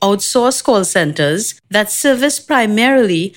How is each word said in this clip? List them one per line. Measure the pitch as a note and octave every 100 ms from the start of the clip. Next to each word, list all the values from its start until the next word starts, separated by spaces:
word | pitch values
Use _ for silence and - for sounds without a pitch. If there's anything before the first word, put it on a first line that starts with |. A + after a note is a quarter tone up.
outsourced | G3 G3+ - B3+ A#3+ C4
call | - A3
centers | F#3 G3 D#3 D3+ D3 E3 A3+ - -
that | G3+ G#3
service | - C#4+ B3+ C#4+ C#4+
primarily | - C#4+ A3 G#3+ A#3+ C4+ A3 E3 F3+